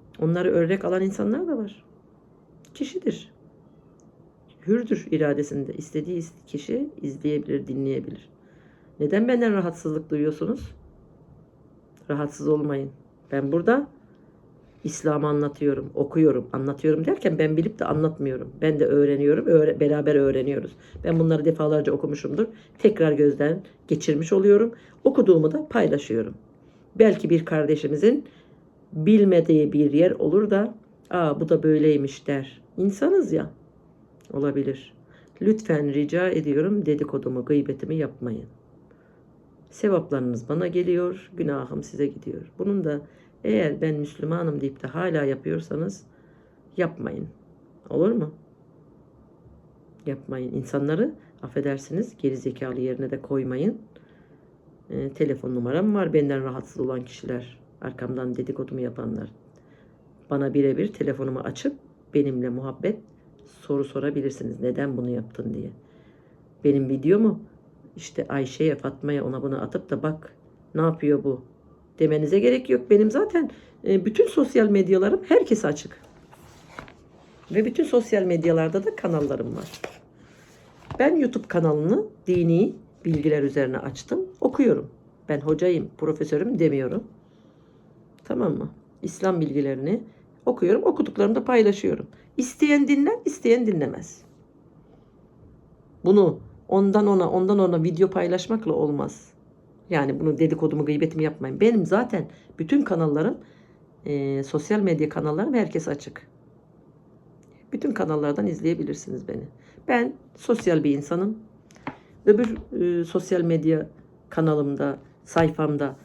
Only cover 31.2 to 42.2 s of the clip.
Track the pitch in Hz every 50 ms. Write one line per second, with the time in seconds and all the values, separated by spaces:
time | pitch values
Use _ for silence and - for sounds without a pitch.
31.2 | 170 151 143 151 160 160 170 147 156 156 156 151 151 156 147 143 139 139 - -
32.2 | - - 139 135 135 - - - - _ _ - 185 202 196 - 277 339 392 381
33.2 | 285 - 156 156 151 156 - - - - _ - _ _ _ _ _ _ _ -
34.2 | - - - 139 143 143 143 143 139 135 131 - - - - - _ _ - -
35.2 | - _ _ - 185 208 220 214 - - 165 147 147 143 139 147 147 147 156 175
36.2 | 180 185 - 160 143 147 139 147 160 196 208 208 165 151 151 147 151 - - 135
37.2 | 120 123 127 127 123 - 147 147 - - 131 - - 147 160 160 147 - - -
38.2 | 123 120 110 - - - - - _ _ - - - _ - _ _ _ _ _
39.2 | _ _ _ _ _ _ _ _ - _ - - - 208 190 165 160 - 143 135
40.2 | 127 123 120 110 120 - 147 165 180 175 170 180 180 180 175 175 175 180 190 196
41.2 | - - 185 175 165 147 143 135 131 127 143 143 143 - - - 143 - - -